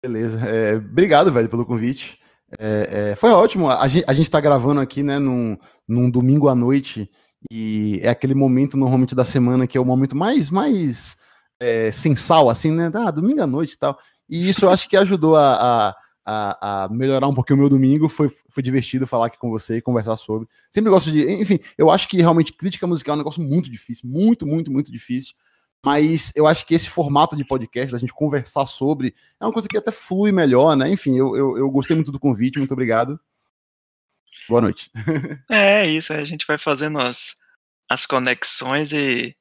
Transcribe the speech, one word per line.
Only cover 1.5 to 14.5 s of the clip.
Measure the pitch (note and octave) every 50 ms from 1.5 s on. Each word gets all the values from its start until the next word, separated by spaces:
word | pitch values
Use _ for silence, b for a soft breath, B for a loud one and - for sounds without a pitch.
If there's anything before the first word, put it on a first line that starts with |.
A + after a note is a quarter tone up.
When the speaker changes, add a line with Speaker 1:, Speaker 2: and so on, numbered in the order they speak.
| - A#2 A#2+
Speaker 1:
convite. | - B2 A2 A2 A#2+ C3+ - - - - _ _ _ _ _ _ _ - -
É, | G#2+ G#2+ G#2+ G#2+ G#2 - - G#2 G#2 G#2
é, | G2+
foi | - - A#3+
ótimo, | A3+ F3+ A3 A3+ - F#3+ E3+ D3
a | D#3+ - -
gen-, | C3+ C3 F3+ - -
a | C#3
gente | C#3+ D#3+ -
tá | - D3+
gravando | C#3+ D3 C#3+ C3 A#2 C3+ D3 C#3+
aqui, | C3+ E3 - C#3 C#3+
né, | C#3+ C#3 C#3+
num, | C#3+ C3+ B2+ B2 A#2+ A2+ G#2 - b b b b b
num | - A2+ A#2+ B2 B2
domingo | A#2+ B2+ B2 C3 C#3 D3+ C#3+ C#3
à | C3
noite, | B2 A#2+ B2 C#3 C#3 C3+ - - - G#2 - _ _ _ _ _ _ _ -
e | A2+ A2+ A2 A2 G#2+ G#2+ G#2+ G#2+ G#2 F#2
é | - A2
aquele | A#2 - - C3+ C3+
momento | C#3 C#3 C3 B2+ B2+ C#3 C3+ -
normalmente | C#3 C3+ B2+ C3 C3 B2+ B2 B2+
da | B2+ B2
semana | A#2 - C3+ B2 B2 B2+ B2+ B2+ B2
que | - C3+
é |
o | B2+
momento | B2+ B2+ C3 C3+ C3+ C3
mais, | C#3+ F3 A3 C4 C#4+ D#3+ C#3
mais, | E3+ G3 D4 D4+ B3 F#3+ E3 C#3 A#2 - - - - b b b b b b b _ _
é, | B2 A#2+ A2+ A2+ A2+ A2
sensal, | G#2 - - D#3+ C#3 A2+ - - - D#3+ C#3+ A#2+
assim, | A#2 - - D#3+
né, | D#3 E3 E3+ E3
ah, | D#3+ G#3+ A#3+ G3
domingo | D#3 D3+ E3+ A3+ D4 D4+
à | F#3+
noite | C#3+ B2+ D3 E3 - -
e | _
tal, | - C#3 C#3 b b b b b b _
e | D3+ E3+ F3
isso | F#3+